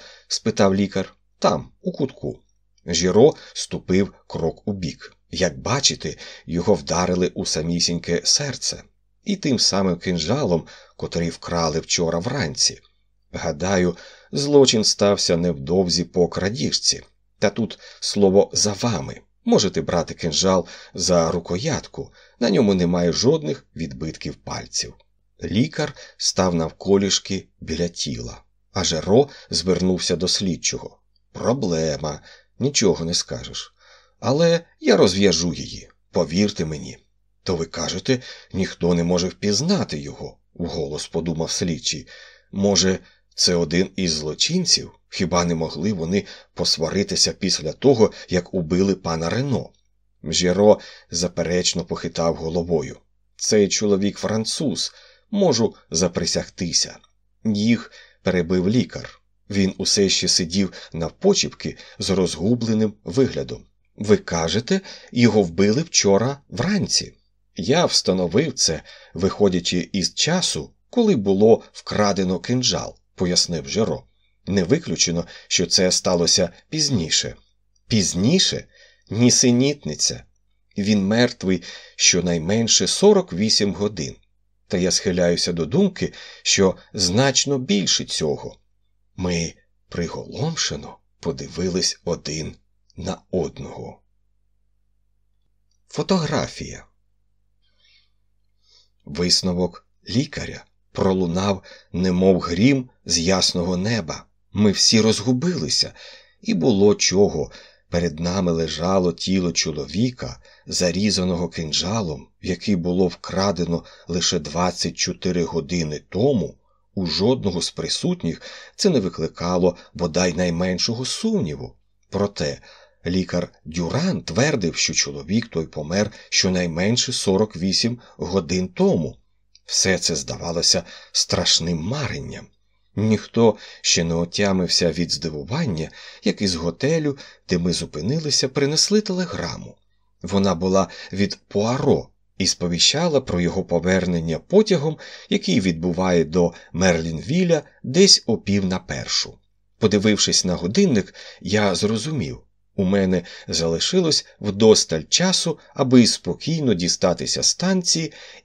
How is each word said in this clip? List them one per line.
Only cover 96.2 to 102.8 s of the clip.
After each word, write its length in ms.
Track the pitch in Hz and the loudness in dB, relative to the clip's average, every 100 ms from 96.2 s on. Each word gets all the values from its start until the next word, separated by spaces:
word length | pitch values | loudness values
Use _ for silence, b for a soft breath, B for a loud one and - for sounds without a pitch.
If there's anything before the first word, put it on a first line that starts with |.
| 151 143 - - 101 - - _ _ _ _ _ _ _ _ _ _ _ _ _ _ _ _ _ b b b _ | 0 -2 -4 -8 -14 -16 -20 _ _ _ _ _ _ _ _ _ _ _ _ _ _ _ _ _ b b b _
Висновок 840 | - 71 87 - 92 87 90 - _ _ - | -12 -4 0 0 0 0 -2 -4 _ _ -4
лікаря 560 | 104 156 - - - - _ _ | -2 -2 -4 -10 -12 -18 _ _
пролунав, 720 | - 95 95 87 85 101 95 B B B | -2 0 2 0 0 -2 -2 B B B
немов 480 | 85 92 90 95 90 | -2 0 4 4 4
грім 500 | 87 85 123 135 | 2 2 4 4